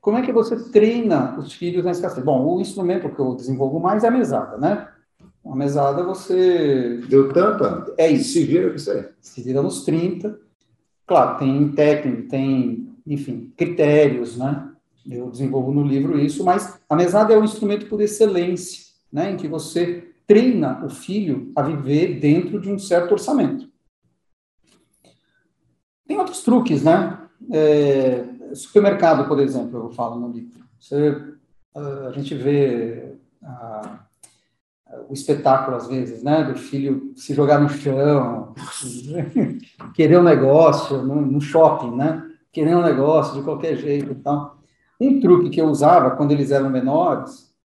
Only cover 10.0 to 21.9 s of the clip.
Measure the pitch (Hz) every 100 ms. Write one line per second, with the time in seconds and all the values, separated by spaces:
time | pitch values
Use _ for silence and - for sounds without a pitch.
10 | 175 180 208 208 _ _ _ _ _ _
11 | - 175 123 - 135 135 147 - 151 147
12 | 135 117 - 135 135 131 120 113 - -
13 | - 143 139 117 117 - 170 - 147 147
14 | 147 123 117 120 131 143 - - _ _
15 | - 120 127 120 135 135 131 143 143 139
16 | 139 147 143 - 185 190 - - _ 156
17 | 175 196 214 220 214 - 202 208 - 208
18 | 208 - 214 180 175 175 - - - _
19 | _ 147 190 180 147 156 - 170 175 175
20 | - _ _ 208 254 214 143 127 156 -
21 | - 196 190 127 - - 139 151 131